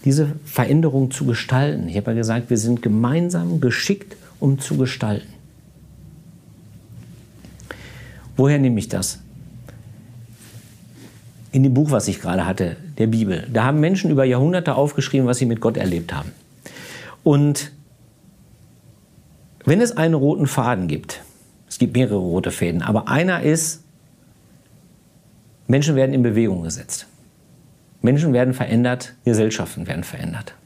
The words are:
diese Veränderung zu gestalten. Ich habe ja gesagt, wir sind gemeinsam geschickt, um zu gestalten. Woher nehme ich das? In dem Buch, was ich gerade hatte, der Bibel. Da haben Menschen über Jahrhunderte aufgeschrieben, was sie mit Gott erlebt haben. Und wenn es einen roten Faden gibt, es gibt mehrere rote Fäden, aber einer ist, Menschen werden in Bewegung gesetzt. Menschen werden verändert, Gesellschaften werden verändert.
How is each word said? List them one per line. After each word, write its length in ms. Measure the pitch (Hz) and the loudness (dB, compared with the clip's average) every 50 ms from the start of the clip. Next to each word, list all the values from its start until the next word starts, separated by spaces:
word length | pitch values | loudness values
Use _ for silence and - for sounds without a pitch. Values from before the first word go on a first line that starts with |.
| - | 2
diese 300 | 139 135 147 156 147 151 - - | 2 2 2 2 0 -2 -8 -12
Veränderung 680 | - - - 123 123 139 160 165 156 131 135 135 127 | -8 -2 -2 0 2 2 2 2 2 2 2 0 0
zu 140 | 131 - 143 | -2 -4 -2
gestalten. 640 | 131 117 - - - 131 127 139 147 - - 87 85 | -2 -2 -2 -2 -2 0 0 2 0 -2 -4 -6 -4
Ich 80 | 82 101 | -4 -4
habe 140 | 101 - | -2 -2
ja 60 | 113 113 | -2 -2
gesagt, 320 | 113 110 113 120 123 - | 0 0 -2 -2 0 0
wir 80 | 127 113 | 0 0
sind 240 | 107 117 120 120 | 2 0 -2 0
gemeinsam 800 | - 117 104 110 117 120 143 165 175 175 175 170 170 170 175 160 | 0 0 2 2 2 2 2 0 0 0 -2 -2 -2 0 -2 0
geschickt, 560 | 131 123 117 - - - 202 202 - - - - - - - - | 0 0 0 0 -2 -2 -2 -4 -4 -20 -20 -20 -20 -20 -10 -2
um 200 | - 135 135 135 | 0 0 0 0
zu 180 | - - 151 143 | -2 -4 -2 0
gestalten. 500 | 131 123 - - - 107 104 - - - - - - - - - - - - - - - - - - - - - - - - - - - - - - - - - - - - - - - - - - - - - - - - - - - - - - - - - - - - - - - - - | 0 -2 -2 -4 -2 -2 -2 -4 -6 -12 -20 -20 -20 -20 -20 -20 -20 -20 -20 -20 -20 -20 -20 -20 -20 -20 -20 -20 -20 -20 -20 -20 -20 -20 -20 -20 -20 -20 -20 -20 -20 -20 -20 -20 -20 -20 -20 -20 -20 -20 -20 -20 -20 -20 -20 -20 -16 -16 -16 -16 -16 -20 -20 -20 -20 -20 -20 -20 -20 -10 0 2
Woher 220 | 131 139 147 147 | 4 4 6 4
nehme 200 | 135 127 117 107 | 4 2 2 0
ich 80 | 95 - | -2 -4
das? 320 | - 95 92 - - - - - - - - - - - - - - - - - - - - - - - - - - - - - - - - - - - - - - - - - - - - - - - - - | -4 -4 -4 -6 -8 -10 -16 -20 -20 -20 -20 -20 -20 -20 -20 -20 -20 -20 -20 -20 -20 -20 -20 -20 -20 -20 -20 -20 -20 -20 -20 -20 -20 -20 -20 -20 -20 -20 -20 -20 -20 -20 -20 -20 -20 -20 -20 -20 -20 -20 -20 -2
In 120 | - 135 131 | 2 4 4
dem 100 | 139 123 | 6 4
Buch, 160 | 131 156 147 | 4 2 4
was 180 | 135 107 98 - | 2 0 0 0
ich 140 | 95 - | -4 -4
gerade 240 | - 87 87 95 87 | -4 -2 -2 0 0
hatte, 320 | 85 92 - 92 85 82 - - - 151 - | -2 -2 -2 -2 -4 -4 -8 -14 -16 -4 0
der 80 | 110 110 | 0 2
Bibel. 400 | 113 113 110 98 90 82 - - | 2 2 0 0 -2 -4 -4 -2
Da 120 | 117 113 113 | -2 0 2
haben 160 | 127 147 156 | 2 2 2
Menschen 320 | 151 165 196 190 - 165 | 2 2 2 0 0 0
über 120 | 151 139 135 | 2 4 4
Jahrhunderte 520 | 131 123 123 135 160 180 180 170 160 131 | 4 4 2 2 2 2 0 0 0 0
aufgeschrieben, 500 | 120 143 147 - - 139 - - 135 131 | 2 0 0 0 -4 -4 0 0 0 2
was 140 | 120 123 123 | 2 0 0
sie 80 | 135 117 | 0 0
mit 120 | 117 107 | 0 0
Gott 180 | - 113 107 - | 0 0 0 0
erlebt 360 | 95 92 87 85 82 - - | -2 -2 -2 -4 -4 -6 -8
haben. 180 | 76 73 - - - _ _ _ - - - - - - - - - - - - _ _ | -8 -8 -10 -14 -16 _ _ _ -20 -20 -20 -20 -18 -18 -18 -18 -18 -18 -20 -20 _ _
Und 480 | 160 147 143 147 147 143 - - - - - - _ _ _ _ _ _ _ _ - _ _ - _ - _ - _ _ _ _ - - _ _ _ _ - _ _ - - - - - _ - | 4 4 6 4 4 2 0 -4 -10 -14 -20 -20 _ _ _ _ _ _ _ _ -20 _ _ -20 _ -20 _ -20 _ _ _ _ -20 -20 _ _ _ _ -20 _ _ -20 -20 -20 -20 -20 _ 0
wenn 160 | - 151 208 | 2 4 4
es 160 | 240 233 - - | 4 2 2 0
einen 160 | 160 165 165 | 2 2 2
roten 320 | 147 135 143 151 - 151 | 4 4 2 2 2 0
Faden 420 | 131 - - 120 120 123 95 92 82 | 0 0 0 0 0 0 0 0 -2
gibt, 340 | 73 69 - - - - - - - - - _ _ _ _ _ | -4 -4 -6 -12 -16 -16 -16 -20 -20 -20 -20 _ _ _ _ _
es 120 | - - | -2 -2
gibt 160 | 131 107 - | -2 0 2
mehrere 240 | 123 131 110 104 101 | 0 0 2 2 0
rote 320 | 90 90 85 92 95 - | 0 0 0 0 -2 -2
Fäden, 320 | - - - 87 82 85 80 | -4 -2 -2 -2 -2 -2 -2
aber 240 | - 101 113 110 - | 0 0 0 0 0
einer 340 | 127 139 170 185 180 170 | 0 0 0 0 0 0
ist, 420 | 127 147 156 165 - - - - - _ _ _ _ _ - _ _ _ - _ _ _ _ _ _ _ - - - _ _ _ _ _ _ - _ _ _ - _ - _ _ _ - | 2 2 2 2 0 -4 -6 -10 -16 _ _ _ _ _ -20 _ _ _ -20 _ _ _ _ _ _ _ -20 -20 -20 _ _ _ _ _ _ -20 _ _ _ -20 _ -20 _ _ _ 0
Menschen 280 | 127 139 147 156 156 | 2 2 4 2 2
werden 180 | 135 131 131 139 | 2 2 2 4
in 100 | 131 120 | 2 2
Bewegung 400 | 120 104 113 117 107 95 87 82 | 4 4 2 2 2 0 -2 -4
gesetzt. 440 | 82 80 67 67 - - - - - - _ - - _ _ _ _ - - _ - _ _ _ _ _ _ | -8 -8 -10 -12 -12 -12 -12 -12 -16 -20 _ -20 -20 _ _ _ _ -20 -20 _ -20 _ _ _ _ _ _
Menschen 320 | - 117 131 147 160 165 127 | 0 2 2 4 2 2 2
werden 200 | 123 127 127 127 | 2 2 0 0
verändert, 600 | 127 123 - 113 117 120 123 123 123 - - - _ _ | -2 -2 0 2 2 2 2 0 -4 -6 -16 -18 _ _
Gesellschaften 600 | 120 117 107 110 110 107 - 110 - - - 87 | 2 2 4 2 0 0 -4 -6 -8 -8 -12 -8
werden 180 | 87 92 85 90 | -8 -8 -8 -8
verändert. 520 | - - - - 85 85 92 107 - - _ _ | -10 -10 -10 -8 -8 -8 -10 -12 -14 -18 _ _